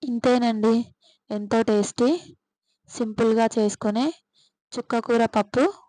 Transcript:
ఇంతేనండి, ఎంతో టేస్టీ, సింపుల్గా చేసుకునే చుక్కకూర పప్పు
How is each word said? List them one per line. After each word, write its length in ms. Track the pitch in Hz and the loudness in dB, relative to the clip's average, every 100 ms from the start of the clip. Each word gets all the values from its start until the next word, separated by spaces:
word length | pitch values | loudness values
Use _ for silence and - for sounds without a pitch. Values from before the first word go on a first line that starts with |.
ఇంతేనండి, 680 | 277 233 254 247 240 220 220 226 240 _ _ _ _ | -4 -2 2 2 2 0 2 2 -2 _ _ _ _
ఎంతో 280 | 214 208 226 226 | -8 -2 0 2
టేస్టీ, 400 | 208 202 - 240 339 - - _ _ _ _ _ | 2 0 0 0 0 -6 -20 _ _ _ _ _
సింపుల్గా 560 | - 226 208 226 220 226 | -8 -8 0 0 2 2
చేసుకునే 520 | 233 214 - 220 208 277 330 _ _ _ _ _ | 2 -2 -2 -4 -2 -4 -6 _ _ _ _ _
చుక్కకూర 500 | - - 233 - 233 226 - | -12 -4 -4 0 0 2 0
పప్పు 260 | 202 - 311 403 | -2 0 0 -2